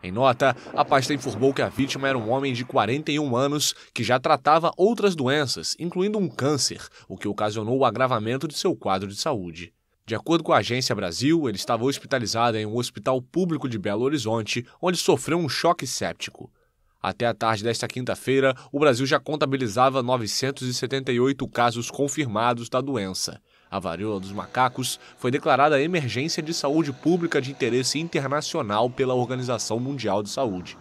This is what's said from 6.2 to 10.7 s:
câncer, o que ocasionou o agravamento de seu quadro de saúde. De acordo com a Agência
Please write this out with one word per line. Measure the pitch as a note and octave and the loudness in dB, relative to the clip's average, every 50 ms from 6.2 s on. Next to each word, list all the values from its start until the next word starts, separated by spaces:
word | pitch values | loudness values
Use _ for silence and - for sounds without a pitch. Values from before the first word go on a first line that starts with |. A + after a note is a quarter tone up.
| F#3+ D3 | -2 -2
câncer, | - - B2+ C#3+ D3+ C3 - - G#2 - - - _ - - - | -2 0 0 0 2 2 0 -2 -2 -6 -14 -18 _ -20 -16 -16
o | G2 | -14
que | F#2 - | -6 -4
ocasionou | G#2 G2 G#2 G#2+ G#2+ G#2 A2+ G#2+ A2 B2+ C3+ | -4 -2 0 -2 -2 -2 -2 -2 0 2 4
o | C3+ | 4
agravamento | A#2+ G#2 A#2 C3 B2+ B2+ A2 G#2+ A2+ B2 C3+ D3 | 2 4 2 2 2 2 0 0 -2 -2 -2 -4
de | D#3 C#3+ | -6 -6
seu | - - F#3+ D#3+ | -2 0 0 -2
quadro | - - G#2 F#2+ F#2+ G2 G2 | 0 0 0 0 0 0 -6
de | G2+ | -6
saúde. | - - D#3+ C#3 G#2 F2+ E2+ D#2+ E2+ E2+ E2+ _ _ _ _ _ _ _ | -6 -4 -2 -2 -4 -4 -8 -10 -12 -16 -16 _ _ _ _ _ _ _
De | - A2+ | -6 -6
acordo | G#2+ - - E3+ E3 D#3+ | -6 0 0 0 0 2
com | F3+ | 4
a | D#3+ B2 | 2 2
Agência | G2+ G#2 | 4 2